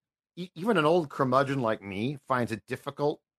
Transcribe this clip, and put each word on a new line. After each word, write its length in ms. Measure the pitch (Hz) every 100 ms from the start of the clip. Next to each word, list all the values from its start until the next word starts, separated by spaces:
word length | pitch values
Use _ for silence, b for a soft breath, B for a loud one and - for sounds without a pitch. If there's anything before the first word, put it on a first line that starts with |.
| _ _ _ -
e-, 140 | 185 160
even 220 | 214 185
an 80 | 151
old 240 | 175 147
curmudgeon 520 | - 131 131 135 135
like 200 | 113 107
me 360 | 98 95 123 147 -
finds 240 | 127 107
it 100 | 110 -
difficult 520 | 127 139 - 147 - _